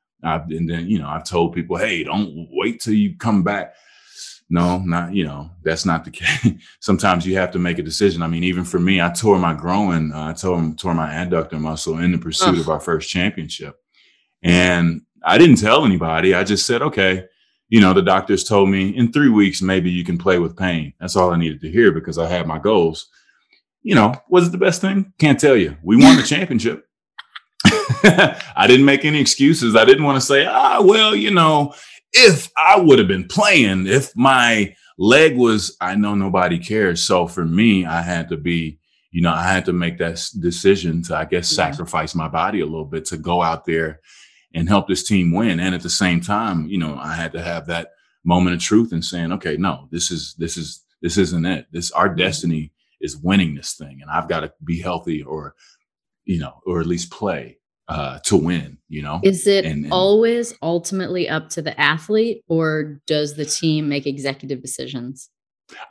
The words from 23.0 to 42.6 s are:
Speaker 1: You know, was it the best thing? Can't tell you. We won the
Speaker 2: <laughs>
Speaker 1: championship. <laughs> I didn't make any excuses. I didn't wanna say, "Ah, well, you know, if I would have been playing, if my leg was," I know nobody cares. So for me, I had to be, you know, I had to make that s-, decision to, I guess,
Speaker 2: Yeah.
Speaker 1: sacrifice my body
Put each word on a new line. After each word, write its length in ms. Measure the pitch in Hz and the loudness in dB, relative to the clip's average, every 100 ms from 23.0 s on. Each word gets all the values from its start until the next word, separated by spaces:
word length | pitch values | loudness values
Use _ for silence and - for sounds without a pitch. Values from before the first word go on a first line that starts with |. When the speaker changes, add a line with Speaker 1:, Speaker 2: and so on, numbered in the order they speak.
| - _ _ _ _ _ _ _ | -14 _ _ _ _ _ _ _
Speaker 1:
You 120 | 214 156 | 0 4
know, 180 | 107 135 - | 4 0 0
was 180 | 180 175 | 2 2
it 40 | |
the 60 | 180 190 | 2 0
best 140 | 170 | 0
thing? 320 | 190 196 190 - | -2 -2 -4 0
Can't 200 | 156 131 | 2 4
tell 180 | 143 120 | 4 4
you. 200 | 80 73 | 2 -4
We 140 | 85 113 | 2 8
won 140 | 269 254 | 10 8
the 60 | |
Speaker 2:
<laughs> 120 | - | 4
Speaker 1:
championship. 520 | 147 185 120 117 - _ _ _ - - - - - | -2 -2 -2 -2 -6 _ _ _ -20 -20 -20 -20 0
<laughs> 0 | - 440 - 123 202 175 170 - - - | 2 4 0 2 4 6 2 0 -8 2
I 100 | 104 | 6
didn't 200 | 127 139 | 8 8
make 180 | 139 | 4
any 160 | 156 151 | 2 2
excuses. 540 | 127 - 143 160 117 110 | 0 2 4 4 4 6
I 80 | |
didn't 200 | 113 139 | 8 8
wanna 160 | 147 135 | 4 0
say, 260 | - 139 175 | 2 2 2
"Ah, 340 | 113 135 185 | 2 2 6
well, 320 | 190 220 214 208 | 6 6 4 2
you 140 | 208 | 2
know, 440 | 180 160 147 143 - - - _ | 4 4 4 0 -6 -20 -20 _
if 380 | 240 226 143 - - | 4 6 6 0 0
I 220 | 165 208 | 4 6
would 200 | 165 127 | 8 6
have 100 | 95 | 6
been 180 | 95 85 | -2 -4
playing, 580 | 208 208 175 107 95 95 | 0 2 4 4 2 0
if 280 | 131 135 - | 0 -2 0
my 580 | 135 131 120 110 98 - _ - | 2 4 2 2 -2 -6 _ -2
leg 380 | 101 139 160 123 | 4 6 6 6
was," 400 | 117 110 - - | 2 2 -2 -8
I 140 | 90 101 | -4 -2
know 180 | 104 | -2
nobody 440 | 104 95 90 90 85 | -2 -2 0 0 -2
cares. 440 | 87 107 98 85 | -4 -2 0 -2
So 240 | - 92 85 | 0 0 0
for 180 | 90 | -4
me, 400 | 82 87 113 98 | -2 2 4 2
I 180 | 82 85 | 0 -4
had 260 | 85 85 80 | -4 -6 -6
to 80 | 80 | -6
be, 420 | 82 85 78 73 _ _ _ | -4 -4 -6 -12 _ _ _
you 120 | 87 | -2
know, 100 | 85 | -2
I 100 | 80 | 0
had 200 | 90 92 92 | 0 0 0
to 60 | |
make 260 | 87 85 85 | -2 -4 -4
that 140 | 85 | -6
s-, 180 | 85 - | -6 -10
decision 720 | 101 87 85 98 98 85 82 | -6 -6 0 2 2 0 -4
to, 120 | 85 78 | -4 -6
I 80 | |
guess, 260 | 80 90 85 | -4 -4 -4
Speaker 2:
Yeah. 60 | - 80 | -2 -4
Speaker 1:
sacrifice 440 | 76 85 82 78 | -6 -6 -6 -6
my 140 | 85 78 | -6 -6
body 320 | 82 92 104 | -4 -4 -4